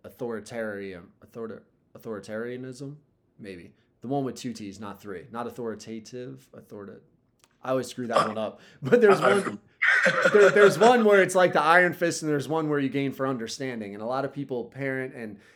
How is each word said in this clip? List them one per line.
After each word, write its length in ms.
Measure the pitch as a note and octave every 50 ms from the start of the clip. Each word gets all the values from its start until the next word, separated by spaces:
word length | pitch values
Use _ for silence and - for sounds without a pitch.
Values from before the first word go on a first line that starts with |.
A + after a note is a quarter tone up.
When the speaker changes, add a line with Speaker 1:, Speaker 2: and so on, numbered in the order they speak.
| -
Speaker 1:
authoritarian, 1080 | - - - C3 A#2 A2+ G#2+ G#2 - A#2+ A#2 A2+ G#2+ G2+ G2 G2 G2 F#2 F2 F2 - _ _ _
authorita-, 360 | - - A#2+ A2+ A2 G#2 - - _ _ _ _ _ - A2+
authoritarianism, 1000 | - A#2 A2 G2 F#2+ - G#2+ A2 A#2 A#2+ B2 B2+ B2+ C3 B2+ B2+ C#3 C#3 D3 D3+ _ _ _ _ _ _ _ -
maybe. 360 | A2 G2 F#2+ E2+ F2 - _ _ _ _ _ _
The 80 | - A#2
one 160 | C#3 C#3+ C3+
with 120 | B2+ A2+
two 160 | - - B2+ A2
T's, 260 | - G#2+ G2+ F#2 F#2+
not 220 | A2 G2+ F#2+ -
three. 260 | - G#2 F#2+ E2+ D#2 - G#2
Not 140 | A#2 A#2+
authoritative, 1000 | A#2 A2+ - A#2+ A2+ G#2+ G#2+ - A2+ A2 A2+ A2 - B2+ B2 B2 C3 C3+ C3 _ _ _
authorita-, 480 | A#2 - - A#2 G#2 G2 G#2 A2 A2 _ _ _ _ _ _ _ _ _ _ _ _ -
I 80 | B2+
always 180 | C3 C3 A#2+ A#2
screw 180 | - - B2 A2+
that 120 | A2+ A2+
Speaker 2:
Uh, 60 | A#2+
Speaker 1:
one 120 | A2 G#2+ A2
up. 220 | G#2+ G2 - - - - _
<laughs> 100 | - C#3+
But 180 | C3 A#3 A#3+
there's 200 | G#3+ G3+ F#3+ D#3+ D#3+
Speaker 2:
I, 80 | F#3
I 40 | G3+
Speaker 1:
one, 80 | G3+ F#3+
Speaker 2:
feel 160 | - G#2 - _ _ _ - - - - - -
<laughs> 280 | G3 - - - - -
Speaker 1:
there, 180 | G#3 G3+ F#3
there's 280 | - G#3 G#3 G3 - D3+
one 260 | G#3 A#3+ B3+ A#3+ A3
where 180 | G#3 G3+ G3 F#3
it's 120 | F3+ -
like 180 | F#3 F3+ F3 F3+
the 100 | E3 C#3+
iron 300 | D#3 E3+ F3+ F3+ F3 D3+
fist, 280 | - F3+ E3+ - - E3
and 80 | D3+
there's 180 | D3+ C#3+ A#2+ B2+
one 200 | D#3 D#3+ D#3 D3+
where 80 | D3 C#3+
you 100 | C#3 C3
gain 240 | C3 C#3 C#3 C3+ A#2+
for 140 | - C3+
understanding. 680 | C3+ C3+ A#2 A2+ A2 - - C#3 C3 B2 A2+ G#2+ G2+ G2+
And 80 | G#2 G#2+
a 40 |
lot 180 | A#2 B2+ C3+ C#3
of 80 | C#3 -
people 340 | C#3+ C#3 C3+ C3 A#2+ A2+
parent 480 | - - C3 C#3 C3+ C3 C3 C3 C3 D3
and 240 | B2+ A#2 G#2+ G#2+ - _ _ _